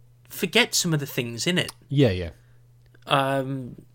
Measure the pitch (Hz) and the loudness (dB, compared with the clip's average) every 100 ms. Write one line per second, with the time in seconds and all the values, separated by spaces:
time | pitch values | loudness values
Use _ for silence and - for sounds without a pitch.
0 | - _ - - 175 214 233 - 175 156 | -20 _ -18 -6 0 2 2 2 0 0
1 | 143 - 120 117 170 180 110 - - 139 | -2 -6 -6 -4 -2 0 -2 -6 -2 4
2 | 127 92 85 - - - _ _ - - | 4 4 -4 -10 -20 -20 _ _ -20 -14
3 | - 143 135 139 131 135 123 - - | -2 0 2 0 -2 -6 -10 -16 -20